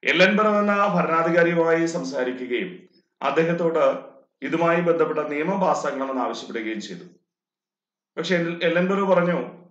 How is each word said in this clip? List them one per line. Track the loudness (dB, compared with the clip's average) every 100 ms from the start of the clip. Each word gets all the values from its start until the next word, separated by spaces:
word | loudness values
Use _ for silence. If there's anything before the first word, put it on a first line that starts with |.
എൽ | 0 4
എൻ | 4 4
ബറോ | 2 2
എന്ന | 2 2 2
ഭരണാധികാരിയുമായി | 2 0 0 2 4 4 2 2 2 0
സംസാരിക്കുകയും | -2 -6 -4 -4 -4 -4 -4 -4 -10 -20 _ _ _
അദ്ദേഹത്തോട് | -2 0 0 0 0 2 2 0 -8 -20 _ _
ഇതുമായി | -6 0 2 2
ബന്ധപ്പെട്ട | 2 2 2 0
നിയമം | -4 -4 -2 0
പാസ്സാക്കണമെന്ന് | 0 0 -2 -4 -4 -4
ആവശ്യപ്പെടുകയും | -4 -6 -8 -8 -6 -8
ചെയ്തു. | -10 -14 -16 _ _ _ _ _ _ _ _ _ _ -8
പക്ഷെ | -2 0
എൽ | 0 0 0 2
എൻ | 2
ബറോ | 0 4
പറഞ്ഞു | 4 4 -2 -4 -12 -20